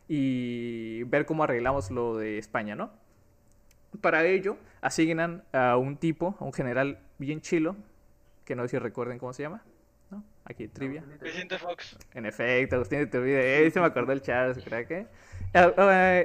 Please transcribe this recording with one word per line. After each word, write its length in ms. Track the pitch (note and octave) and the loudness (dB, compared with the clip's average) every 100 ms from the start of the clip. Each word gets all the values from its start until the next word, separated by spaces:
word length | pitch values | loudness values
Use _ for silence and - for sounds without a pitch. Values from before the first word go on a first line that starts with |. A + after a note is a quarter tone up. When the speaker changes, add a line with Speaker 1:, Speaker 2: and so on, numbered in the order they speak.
| - | -6
Speaker 1:
y 920 | D3+ C3+ B2+ B2 A#2+ A#2+ A#2 A2+ A2+ | -2 0 0 -4 -6 -6 -8 -8 -8
ver 200 | B2 C#3+ | 0 0
cómo 200 | D3 D#3 | 0 0
arreglamos 460 | D3+ B2 B2 C#3 G2 | 0 2 0 0 -2
lo 260 | B2 A#2+ A2+ | -4 -2 -2
de 200 | G#2+ G#2+ | -4 -6
España", 360 | - B2 G#2 | -4 -6 -6
¿no? 160 | A2+ G#3 - _ _ _ _ _ _ _ _ _ - | -6 -10 -10 _ _ _ _ _ _ _ _ _ -4
Para 240 | F3 D#3+ | 2 4
ello, 320 | E3 F#3+ F#3+ G#3 - - | 4 2 0 -6 -12 -6
asignan 640 | C3+ - D#3+ E3 E3+ E3+ - | -4 2 2 2 -2 -4 -4
a 240 | C3 B2+ B2 | 2 4 4
un 200 | C3 C#3+ | 2 -2
tipo, 360 | E3 D3+ E3+ G3 | -2 0 -4 -4
a 40 | |
un 80 | C#3 | -10
general 460 | C3+ C3 A#2+ C#3 - - _ | -6 -2 0 -2 -4 -16 _
bien 220 | C#3 D#3 | -8 -8
chilo, 340 | - F3 D#3+ G3 - - - _ _ _ | -2 0 0 -4 -16 -20 -20 _ _ _
que 120 | - B2 | -10 -6
no 60 | |
sé 60 | B2 | -4
si 80 | C3 | -4
recuerden 400 | A2+ G#2 A#2+ B2 | -4 -6 -8 -8
cómo 160 | B2+ | -12
se 80 | B2 | -10
llama, 200 | C#3+ G#3+ - _ _ _ _ | -10 -10 -18 _ _ _ _
¿no? 140 | G3 G#3 - - | -18 -18 -20 -20
Aquí, 200 | B2 G#2+ | -14 -14
trivia. 340 | - C3+ D3 | -8 -8 -8
Speaker 2:
Agustín 80 | D#3+ | -14
de 60 | D3+ D#3 | -16 -12
Iturbide. 40 | |
Speaker 3:
Vicente 240 | F3+ F3+ F#3 | -10 -8 -8
Fox. 400 | F3 F3 - - - | -8 -10 -14 -20 -18
Speaker 1:
En 100 | B2+ A2 | -10 -10
efecto, 500 | - A#2+ B2+ C3 B2+ | -4 0 2 2 -2
Agustín 220 | A#2 C#3 | -2 -2
de 40 | |
Iturbide. 540 | C#3+ B2+ B2+ C#3 B2+ C#3 | -2 0 0 2 2 4
Ey, 120 | D#3+ | 4
se 100 | F#3 | 4
me 60 | E3+ | 2
acordó 260 | C#3 B2 | 2 0
el 100 | C3+ | -2
chat, 320 | C3+ B2 C3 | 0 0 0
¿se 80 | B2+ | -2
crea 240 | - A#2 A#2+ | -6 -8 -6
que? 200 | E3 A3 - - - - | -10 -10 -18 -18 -12 0
Ah, 200 | - F3+ F3+ | 6 6 8
ah, 440 | G3 F#3+ F#3 F3+ | 6 8 6 4